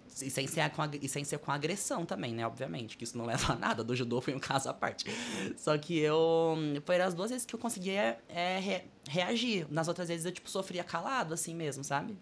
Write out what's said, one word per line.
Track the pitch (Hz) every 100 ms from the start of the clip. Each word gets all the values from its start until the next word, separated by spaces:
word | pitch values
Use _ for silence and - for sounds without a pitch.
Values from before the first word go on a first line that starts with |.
| - -
e | 135
sem | 135 135
ser | 160 151
com | 156
ag-, | 151 147
e | 135
sem | 147
ser | 143 147
com | -
agressão | 143 151 196 - 254 165
também, | 202 135
né, | 113 113
obviamente, | 117 135 160 110 -
que |
isso | 117 120
não | 117
<laughs> |
leva | 127 -
a | 127
nada, | - 113
do | 113
judô | 123 120 120
foi | 139
um | 131
caso | - 135 135
à |
parte. | - - - - 220 240 202 190 -
Só | - 151
que | 147 165
eu, | 151 156 165 165 165 160 151 143
foi | 147 180
as | 185
duas | 170 208
vezes | 254
que | -
eu | 339
conseguia, | 233 202 185 196 226 - -
é, | 170 175 185
re-, | 190 185 - - -
reagir. | 165 180 233 247 202 151
Nas | 147 160
outras | 175 170
vezes | 170
eu, | 170
tipo, | 180 -
sofria | 196 190 180
calado, | 170 170 202 262 170
assim | 160 -
mesmo, | 165 151 131
sabe? | 143 143 190 196